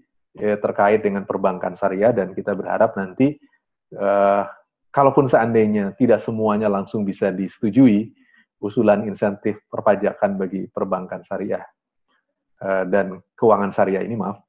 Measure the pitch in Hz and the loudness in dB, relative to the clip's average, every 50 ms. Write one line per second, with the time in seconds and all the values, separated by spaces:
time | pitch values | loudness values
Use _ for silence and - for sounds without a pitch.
0 | _ _ _ _ _ _ _ - 104 104 104 101 - 104 98 - 104 101 107 110 | _ _ _ _ _ _ _ -6 -4 -4 -2 -2 -2 -4 0 2 2 4 4 2
1 | 104 104 98 98 95 - 101 98 98 98 92 90 92 92 90 85 - 95 95 95 | 2 0 -2 -4 -4 -6 -4 -2 -2 -2 -2 -4 -6 -8 -6 -4 -4 -2 0 0
2 | 101 117 123 101 92 90 95 - 98 101 101 92 95 92 92 95 107 113 113 101 | 2 2 2 0 -2 -4 -6 -8 -6 -6 -6 -4 -4 -4 0 0 0 0 0 -4
3 | 95 92 92 - 127 143 151 - _ _ _ _ _ _ _ _ _ _ - - | -8 -6 -2 0 0 0 0 -4 _ _ _ _ _ _ _ _ _ _ -10 -6
4 | 101 98 101 101 101 98 101 101 98 - - - _ _ _ _ _ _ - 143 | -2 0 2 2 4 4 4 2 0 -4 -8 -18 _ _ _ _ _ _ 2 4
5 | 139 135 135 - 139 127 - - 113 113 113 113 110 107 107 104 101 98 95 - | 4 4 4 4 4 4 4 2 2 2 2 2 2 2 2 0 -2 -4 -2 0
6 | 127 113 110 101 - - 113 110 110 107 104 104 110 104 101 98 98 92 - 113 | 2 2 2 2 0 -2 -4 -2 0 0 0 0 0 0 -2 -2 -4 -4 -6 -4
7 | 104 98 92 - - 98 92 92 98 90 - _ - 107 98 123 135 123 104 101 | -4 -4 -4 -2 -2 -2 -2 -2 -6 -8 -6 _ -4 0 4 6 6 6 6 4
8 | 113 113 - _ _ _ _ _ _ _ _ _ - 101 101 127 113 107 104 101 | 0 -4 -10 _ _ _ _ _ _ _ _ _ -10 -6 -2 0 2 4 4 2
9 | 110 107 95 - - 104 98 101 - 110 104 - _ _ - - - 110 101 98 | 0 -4 -4 -2 -2 -2 -2 -4 -4 -6 -6 -6 _ _ -12 -2 0 0 0 2
10 | 104 98 - - - 98 98 95 95 92 90 95 92 - _ - 101 95 92 92 | 0 -4 -2 -2 -2 -2 -2 -4 -6 -6 -6 -8 -8 -8 _ -8 -6 -4 -4 -6
11 | 92 92 95 90 87 - 98 95 98 98 98 92 90 - _ _ _ _ _ _ | -6 -8 -12 -14 -12 -10 -8 -8 -6 -6 -6 -8 -8 -12 _ _ _ _ _ _
12 | _ _ _ _ _ _ _ _ _ _ _ _ - 98 95 95 92 90 95 101 | _ _ _ _ _ _ _ _ _ _ _ _ -6 -4 -2 -2 -2 0 0 0
13 | 95 92 92 95 - _ _ - - 113 107 101 101 98 95 - 104 95 95 95 | 0 -2 -6 -12 -16 _ _ 0 2 4 4 4 2 -2 0 0 0 0 0 -2
14 | 92 92 117 117 98 95 101 - _ | -4 -6 -6 -6 -6 -8 -8 -12 _